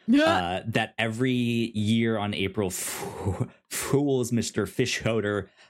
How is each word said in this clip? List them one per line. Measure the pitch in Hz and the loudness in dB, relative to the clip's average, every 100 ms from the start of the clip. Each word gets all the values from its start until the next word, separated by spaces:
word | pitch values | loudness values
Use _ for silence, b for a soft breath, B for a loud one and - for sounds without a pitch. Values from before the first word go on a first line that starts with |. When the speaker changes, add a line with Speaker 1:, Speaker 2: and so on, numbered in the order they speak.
| - | 2
Speaker 1:
Yeah. | 277 | 4
Speaker 2:
Uh, | 320 - 87 92 113 | 4 2 0 -4 -2
that | 117 110 - | -2 -2 -2
every | 113 110 131 | -2 0 0
year | 123 120 117 117 104 104 113 113 110 | 2 2 0 0 0 2 4 2 0
on | 104 | -2
April | 98 95 101 95 | -2 -2 0 -2
Fo-, | - - - - - 98 90 - B B | -2 -6 -8 -8 -6 -4 -2 -4 B B
Fools, | - - 139 143 131 120 | -8 0 2 2 2 0
Mister | 120 101 - 98 | 0 -2 -2 -2
Fischoder, | - 117 - 110 113 104 104 95 b | 0 -2 0 0 0 0 -2 -4 b